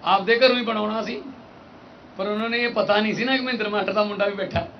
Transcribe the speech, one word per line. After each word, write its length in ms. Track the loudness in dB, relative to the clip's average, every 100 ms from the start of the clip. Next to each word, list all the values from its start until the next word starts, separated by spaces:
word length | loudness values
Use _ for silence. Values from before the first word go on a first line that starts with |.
ਆਪਦੇ 340 | 2 0 2 4
ਘਰੋਂ 180 | 4 4
ਹੀ 80 |
ਬਣਾਉਣਾ 380 | 0 -2 -2 -4
ਸੀ, 200 | -6 -8 -12 -18 -20 -20 -20 -20 -20 -20 -20 -8
ਪਰ 100 | -4
ਉਹਨਾਂ 240 | -2 -2
ਨੇ 80 | 0
ਇਹ 100 | 0
ਪਤਾ 320 | 0 2 2
ਨਹੀਂ 140 | 2
ਸੀ 100 | 0
ਨਾ 120 | 0 0
ਕਿ 60 |
ਮਹਿੰਦਰ 260 | 0 -2 -2
ਮਾਸਟਰ 240 | -2 0
ਦਾ 120 | 0
ਮੁੰਡਾ 220 | 0 0 -2
ਵੀ 80 |
ਬੈਠਾ 340 | -2 -4 -4 -4